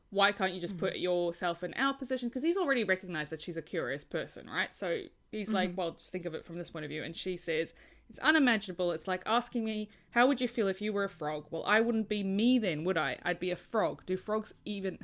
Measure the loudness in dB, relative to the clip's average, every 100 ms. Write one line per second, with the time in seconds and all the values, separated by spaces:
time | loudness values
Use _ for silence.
0 | _ 2 2 2 -2 -2 -6 -2 -2 0
1 | 0 2 0 0 -4 -2 -6 0 0 0
2 | -4 -4 -2 0 0 2 2 2 2 -2
3 | -4 -6 -6 -8 -6 -8 -6 -4 -4 -6
4 | -6 -6 -6 -10 -6 -4 -4 -4 -4 -4
5 | -6 -16 _ -8 0 0 0 0 -4 -4
6 | -8 -6 -6 -8 -8 -8 -8 -8 -6 -6
7 | -6 -6 -4 -4 -2 -2 -2 -8 -20 -20
8 | -20 0 4 6 6 4 -2 -2 0 0
9 | -2 -2 2 0 2 -2 -2 -4 -6 -12
10 | _ 4 4 4 0 2 0 0 -2 0
11 | -2 -2 -6 -6 -6 -4 4 4 6 2
12 | 0 0 2 4 6 6 4 0 0 2
13 | 0 -2 -2 -2 -2 -4 -2 2 2 0
14 | -6 -6 -2 -2 -2 -10 -6 -4 -4 -6